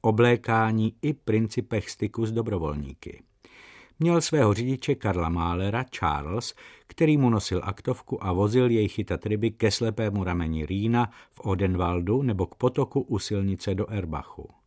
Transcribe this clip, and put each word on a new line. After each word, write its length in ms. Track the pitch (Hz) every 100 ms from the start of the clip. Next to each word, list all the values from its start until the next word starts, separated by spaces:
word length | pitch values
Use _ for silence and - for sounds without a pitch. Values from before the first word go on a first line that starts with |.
oblékání 920 | 113 107 120 120 - 113 110 110 110 -
i 120 | 147
principech 760 | 147 - 107 110 - 104 110 -
styku 360 | - 104 - 110
s 60 |
dobrovolníky. 920 | 113 113 98 78 73 69 69 - - - _ _ - - - - _
Měl 220 | 165 170
svého 320 | 156 156 113
řidiče 420 | 101 123 131 - 139
Karla 340 | 110 90 82
Mahlera, 540 | 85 85 87 95 113
Charles, 720 | 131 - 85 71 73 104 - - - - _
který 300 | - 156 151
mu 120 | 131
nosil 320 | 110 - 90
aktovku 600 | 82 101 - 127 - -
a 100 | 95
vozil 380 | 90 101 120 123
jej 160 | 113 104
chytat 380 | - 101 90 -
ryby 260 | 104 110
ke 200 | 104 107
slepému 520 | - 117 107 107 101
rameni 420 | 90 87 82 80 78
Rýna 460 | 98 110 120 117 - -
v 80 | -
Odenwaldu 800 | - 92 95 90 87 90 87 123
nebo 240 | 139 98 90
k 100 | -
potoku 460 | 127 131 135 139
u 180 | - 104
silnice 560 | - 101 98 95 - 95
do 140 | 104
Erbachu. 600 | 107 87 76 - - - _